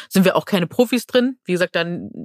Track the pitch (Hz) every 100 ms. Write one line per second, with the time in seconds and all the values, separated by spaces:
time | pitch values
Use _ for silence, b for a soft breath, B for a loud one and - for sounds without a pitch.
0 | B 190 185 - - 202 170 - 247 247
1 | - 254 247 262 - 180 175 180 170 175
2 | 98 -